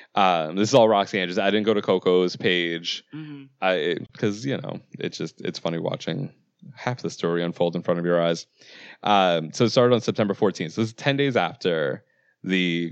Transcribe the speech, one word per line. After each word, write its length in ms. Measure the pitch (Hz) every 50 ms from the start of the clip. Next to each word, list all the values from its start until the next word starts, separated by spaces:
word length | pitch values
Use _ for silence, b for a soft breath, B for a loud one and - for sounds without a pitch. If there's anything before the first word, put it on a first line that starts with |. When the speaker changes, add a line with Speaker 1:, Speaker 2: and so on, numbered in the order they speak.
| B B _
Speaker 1:
Um, 400 | 104 98 92 90 85 78 78 85
this 140 | 95 107 107
is 60 | 123
all 120 | 131 113
Roxy 320 | 110 107 101 98 - - 101
Andrews. 180 | 92 87 90
I 120 | 104 98 101
didn't 140 | 101 107 104
go 80 | 107 107
to 80 | 104
Coco's 540 | - - 95 92 - 92 90 90 90 90 -
page. 680 | - - - 92 87 85 85 85 85 87 - - - - _ -
Speaker 2:
Mm-hmm. 320 | 151 156 151 147 139 139 135 _ _
Speaker 1:
I, 120 | 95 95 92
it, 340 | 87 76 85 85 - - - _
'cause, 280 | - - 107 101 107 120
you 100 | 139 127
know, 220 | 87 - - - - - _ -
it's 200 | - - 87 -
just, 240 | - 87 80 - _
it's 180 | - 90 87 -
funny 200 | - 82 85 82
watching 520 | 82 - - - - - 82 92 95 - - _ _ _ _ _ - - -
half 260 | - - 127 123 -
the 80 | - 82
story 340 | - - - 85 85 85 85
unfold 320 | 85 85 - 87 85 82
in 60 | 87
front 180 | 82 - 87 85
of 60 | 85
your 160 | 87 87 85
eyes. 240 | 85 85 85 85 - _ B B B B B B B B B B -
Um, 480 | - 104 101 95 92 85 82 80 78
so 140 | - - -
it 40 | -
started 220 | - 135 120 123 123
on 60 | 113
September 320 | 107 - 98 - 110 101 95
fourteenth. 380 | - - 98 90 - 92 78 -
So 80 | -
this 80 | 113 110
is 20 | 113
ten 240 | - - 147 139
days 180 | 139 143 139 120
after 680 | 110 87 85 90 - - 92 85 80 76 67 - - _ _ _ _ _ _ _ _ -
the 480 | 92 95 92 90 87 85 85 85 82